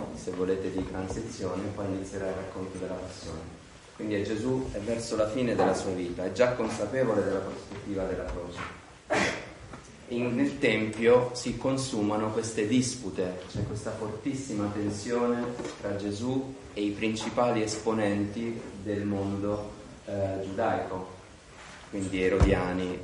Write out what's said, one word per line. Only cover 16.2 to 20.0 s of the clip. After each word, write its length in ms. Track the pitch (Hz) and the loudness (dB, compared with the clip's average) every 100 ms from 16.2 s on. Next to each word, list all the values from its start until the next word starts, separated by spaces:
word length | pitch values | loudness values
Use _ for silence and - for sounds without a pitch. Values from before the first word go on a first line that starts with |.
| 123 131 135 - - | 0 -2 -2 -8 -8
e 80 | 104 | -2
i 80 | 104 | 0
principali 720 | 101 110 110 113 123 120 113 | 2 0 0 -2 2 4 4
esponenti 1000 | 107 - 117 110 104 101 101 113 117 117 - 101 | 0 0 0 2 2 2 0 -2 -4 -4 -8 -8
del 220 | 98 101 | -4 -2
mondo, 680 | 101 98 101 101 104 104 - - - - | 0 0 0 0 0 -2 -4 -10 -16 -14